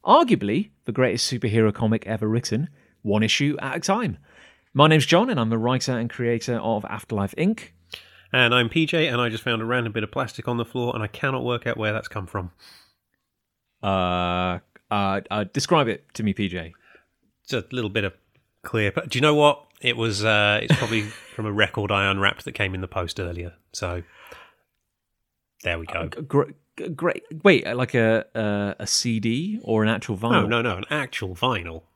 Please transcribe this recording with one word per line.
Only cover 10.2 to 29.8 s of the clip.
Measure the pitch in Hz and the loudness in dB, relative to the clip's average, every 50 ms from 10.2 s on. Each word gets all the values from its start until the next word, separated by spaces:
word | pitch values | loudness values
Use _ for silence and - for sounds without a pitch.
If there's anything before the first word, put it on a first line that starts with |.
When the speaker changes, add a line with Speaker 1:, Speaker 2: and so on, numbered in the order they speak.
| 131 110 - - - | -6 -6 -8 -8 -6
Speaker 2:
on | - 120 117 | -4 -4 -4
the | 117 | -4
floor, | - - 127 120 120 123 | -4 -4 -4 -4 -2 -2
and | 113 107 | -4 -6
I | |
cannot | 104 - - - 139 131 127 127 | -6 -6 -4 -4 -4 -2 -2 -4
work | 120 120 117 - | -4 -4 -4 -4
out | 120 117 - | -6 -4 -2
where | 107 107 104 | -2 -2 -2
that's | 110 - - | -4 -6 -8
come | - 107 95 | -10 -10 -10
from. | 90 - 104 90 90 _ _ - - - - _ _ _ _ _ _ _ _ _ _ _ _ _ _ _ _ _ _ _ _ - | -6 -6 -6 -6 -8 _ _ -20 -20 -20 -20 _ _ _ _ _ _ _ _ _ _ _ _ _ _ _ _ _ _ _ _ -4
Speaker 1:
Uh, | 101 98 95 92 90 90 90 90 87 87 90 90 90 90 90 _ _ _ - _ _ | 0 0 2 2 2 0 0 0 0 0 0 0 -2 -2 -4 _ _ _ -20 _ _
uh, | 104 104 101 98 95 98 95 - | -2 0 0 0 0 -2 -4 -4
uh, | 95 107 104 92 | -4 -4 -4 -4
describe | _ 139 - - 180 160 143 120 | _ -6 0 2 2 2 4 2
it | 101 - _ _ _ | -2 -6 _ _ _
to | - 110 | -4 -2
me, | 104 95 | -2 0
P | - 104 95 | 0 -4 -4
J. | 87 87 82 82 82 _ _ _ _ _ _ _ _ _ _ _ _ _ _ | -4 -6 -10 -10 -16 _ _ _ _ _ _ _ _ _ _ _ _ _ _
Speaker 2:
It's | - - | -6 -6
a | 120 101 _ 127 | -6 -6 _ -6
little | 123 113 104 | -6 -4 -2
bit | 98 110 101 | -2 -2 -2
of | 95 - _ _ _ _ _ _ _ _ _ | -2 -6 _ _ _ _ _ _ _ _ _
clear, | _ - - 113 107 101 95 | _ -4 -2 0 0 2 0
but | - - - | -2 -6 -2
do | - | -2
you | 127 139 | 2 4
know | 151 151 | 4 4
what? | 147 147 147 139 - - _ _ _ | 6 6 6 4 2 -6 _ _ _
It | - 127 117 | -2 -2 0
was, | 117 113 113 104 98 107 | 0 0 -2 0 0 2
uh, | 110 107 104 104 104 104 107 - | 2 4 4 4 4 2 0 2
it's | - 156 | 2 0
probably | - 131 110 113 110 104 | 2 2 0 -2 -2 -2
Speaker 1:
<laughs> | 104 - - - - - | -4 -10 -16 -20 -16 -10
Speaker 2:
from | - 107 | -8 -6
a | 107 | -4
record | 101 104 107 - - - 101 98 | -2 -2 -2 -2 -2 -6 -2 -2
I | 101 98 98 98 | 0 0 0 0
unwrapped | 98 98 98 104 - - - | 0 0 0 -2 -2 -4 -12
that | 143 120 | -14 -6
came | - 104 98 92 | -6 -6 -4 -4
in | 92 92 | -6 -8
the | |
post | - - 98 90 87 - - | -6 -6 -6 -6 -6 -6 -8
earlier. | 95 87 87 87 87 87 - _ _ _ _ | -8 -8 -8 -10 -12 -14 -14 _ _ _ _
So, | - - 90 87 90 87 _ - - - - - - - - _ _ _ _ _ _ _ _ _ _ _ _ _ _ _ _ _ _ _ _ _ _ - | -8 -6 -6 -6 -8 -10 _ -20 -20 -20 -20 -20 -20 -20 -20 _ _ _ _ _ _ _ _ _ _ _ _ _ _ _ _ _ _ _ _ _ _ -6
there | 90 85 | -6 -6
we | 82 82 | -6 -6
go. | - - 85 82 | -8 -8 -6 -6
Speaker 1:
Uh, | |
g-, | 80 - - | -6 -8 -10
gr-, | 151 135 - 139 - - - _ _ _ _ - | -10 0 0 0 0 0 -6 _ _ _ _ -12
g-, | - - | -10 -10
great. | 160 135 160 175 - - - - 160 160 - | -8 -2 -2 -2 -2 -2 -8 -14 -16 2 4
Wait, | 202 175 120 - | 6 6 6 4
uh, | - 117 | 0 -2
like | 123 127 131 - | -2 -2 0 2
a, | 123 113 110 113 110 - _ _ | 4 4 4 4 2 0 _ _
uh, | 113 107 107 104 101 101 101 - _ | -4 -2 0 0 0 -2 -4 -4 _
a | 107 | -4
C | 98 - - - 127 113 113 | -2 -2 -2 0 0 -2 0
D | 101 117 117 127 165 202 214 226 - | 0 0 -2 -2 -2 -4 -6 -8 -2
or | - 113 107 | 0 2 2